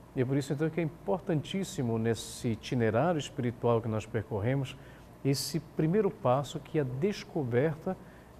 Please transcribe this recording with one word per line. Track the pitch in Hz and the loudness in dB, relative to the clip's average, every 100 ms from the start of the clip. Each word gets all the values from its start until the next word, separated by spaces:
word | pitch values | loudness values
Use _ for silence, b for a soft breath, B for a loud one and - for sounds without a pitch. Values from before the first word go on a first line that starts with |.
| - | -8
E | - | -2
é | |
por | 123 135 | 2 2
isso | 139 | 0
então | 143 156 | 0 0
que | 160 | 0
é | |
importantíssimo | 165 - - 190 - 160 - 196 190 - 120 113 | -2 -4 -2 -2 0 -2 0 -4 -4 -2 0 2
nesse | 113 110 - - 120 | 2 0 -4 -4 -2
itinerário | 107 - 131 113 110 160 165 | -2 -2 2 4 4 4 2
espiritual | - - 123 113 120 117 | -2 -2 -2 0 2 2
que | 110 | 2
nós | 107 - | -2 -2
percorremos, | 117 - 107 107 139 131 - B B B - | -4 -2 -2 0 0 -2 -8 B B B -4
esse | 135 139 - 165 | 0 0 -2 -6
primeiro | - - 156 196 196 | -6 0 2 4 2
passo | - 127 127 139 156 | 2 2 4 2 -8
que | - 160 | -4 0
é | |
a | |
descoberta | 135 127 190 196 - 170 127 120 151 151 - 185 B B B B | 0 0 -2 -2 -6 -4 0 2 2 0 -4 -6 B B B B